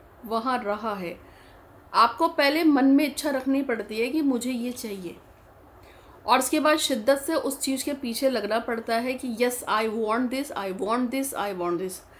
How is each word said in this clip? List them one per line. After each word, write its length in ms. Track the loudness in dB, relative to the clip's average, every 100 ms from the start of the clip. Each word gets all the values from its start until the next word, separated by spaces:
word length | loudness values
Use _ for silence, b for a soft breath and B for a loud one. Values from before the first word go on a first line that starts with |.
| -20 -18 -6
वहाँ 320 | -4 -2 -2
रहा 360 | -2 -4 -4
है। 400 | -6 -8 -10 B B B B B -20 0
आपको 340 | 4 4 4 0
पहले 360 | 4 2 4
मन 200 | 6 6
में 220 | 6 6 4
इच्छा 240 | -2 -2
रखनी 320 | -2 0 0
पड़ती 380 | 0 -4 -4 -4
है 80 | -2
कि 140 | 0
मुझे 300 | 2 0 -2
ये 200 | -4 -4
चाहिए, 440 | -6 -8 -8 -10 -14 -20 -20 -20 -20 -20 -20 B B B B 2
और 120 | 2
उसके 220 | 4 2
बाद 160 | 4 2
शिद्दत 420 | 2 2 2 2
से 160 | 2
उस 260 | -2 -2 -4
चीज़ 240 | -4 -2
के 80 | -4
पीछे 380 | -6 -6 -2 0
लगना 280 | 0 0 -2
पड़ता 380 | -2 -6 -2 -2
है 180 | -2
कि 220 | -4 -6 -2
yes, 280 | 0 -2
I 240 | -2 0 0
want 340 | -2 0 0
this, 300 | 0 -2 -4
I 200 | -6 -6
want 380 | -4 -2 0 0
this, 240 | -2 -4
I 200 | -4 -4
want 220 | -4 -2 -2
this, 140 | -4 -8 -16